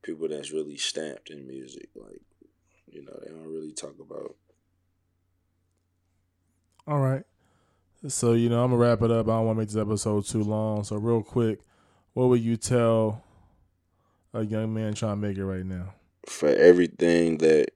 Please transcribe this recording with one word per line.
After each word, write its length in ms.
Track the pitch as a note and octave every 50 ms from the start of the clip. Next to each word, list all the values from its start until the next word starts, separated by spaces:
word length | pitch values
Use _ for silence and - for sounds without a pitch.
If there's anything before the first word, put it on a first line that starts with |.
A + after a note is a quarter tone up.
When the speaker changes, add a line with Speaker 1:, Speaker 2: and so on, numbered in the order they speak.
Speaker 1:
People 260 | - - E2 D2+ D#2+
that's 240 | D#2 D#2 D2 C#2+ C#2
really 260 | D2+ D#2 D2+ D2 D2
stamped 520 | C#2+ - - - F2 D#2 D2+ C2 - _ -
in 180 | - C#2+ C#2
music, 400 | C2 C2 C2+ B1+ B1+ - - - _ _
like, 260 | - G#1+ G1+ G1+ G1+ _ _ _ _ _ _ _ _ _ _ _ _ _ _
you 140 | - D#2 C#2
know, 120 | C2+ - - -
they 60 | -
don't 160 | D#2+ D#2+ D#2+
really 240 | D#2 D#2+ D#2+ D#2 D#2
talk 220 | D#2 D2+ D#2 D2 D2 -
about. 360 | D#2+ - - C#2+ C#2 C#2+ - _ _ _ _ _ _ _ _ _ _ _ _ _ _ _ _ _ _ _ _ _ _ _ _ _ _ _ _ _ _ _ _ _ _ _ _ _ _ _ _ _ _ _ _ _ _ _ _ _ _
Speaker 2:
All 120 | - D3+ C#3+
right. 240 | C3+ C3 C3 C3+ - _ _ _ _ _ _ _ _ _ _ _ _ _ _ _ -
So, 260 | C#3 - - - A#2 A#2
you 160 | A#2 A#2 A#2
know, 140 | A#2 A#2 B2
I'm 80 | B2+
gonna 100 | B2+ A#2+
wrap 220 | A#2+ A#2+ A#2 G#2 A#2
it 80 | A2+
up. 160 | A#2 A2+ A2
I 60 | G#2+ A2+
don't 120 | A2+ A2+
wanna 140 | A2+ A2 A2
make 100 | A2 G#2
this 80 | G#2
episode 480 | A2 G#2+ G2+ G#2+ G2+ - A2+ G#2+ G#2 G2
too 180 | - - A2 G#2+
long. 400 | G#2 G#2+ G#2+ A2 A2 G#2+ G#2 G2+
So 120 | - A2
real 260 | G#2+ G#2+ A#2 A#2 A2+
quick, 380 | G2+ - - B2+ A#2 A2 G#2+ - _ _ _ _ _ _ _ _ _ _ _
what 160 | B2+ B2+ B2+
would 120 | B2 A#2+
you 160 | A2+ A2+ A#2
tell 680 | A2 - - B2+ B2 A#2 A2+ A2+ A2+ A2 G#2+ G#2+ A2+ _ _ _ _ _ _ _ _ _ _ _ _ _ _ _ _ _ _ _ _ _ _ -
a 100 | A#2 A2
young 300 | G#2 A2 G#2+ A2 A2 A2
man 220 | A2 A2 G#2+ G#2+
trying 260 | - - A2 G2+ G2+
to 60 | G#2
make 100 | G#2 G2
it 80 | G2 G2
right 200 | F#2+ F#2+ F#2 F#2
now? 280 | F#2+ F#2 F2+ F2+ F#2+ - _ _ _ _ _ -
Speaker 1:
For 240 | - - - - D2+
everything 880 | C2 - D2+ F2 F2+ F2+ F2 E2 - - - E2+ E2+ E2+ E2+ E2 D#2+
that 300 | D2+ D#2 D#2+ D#2 D2+ C#2 - _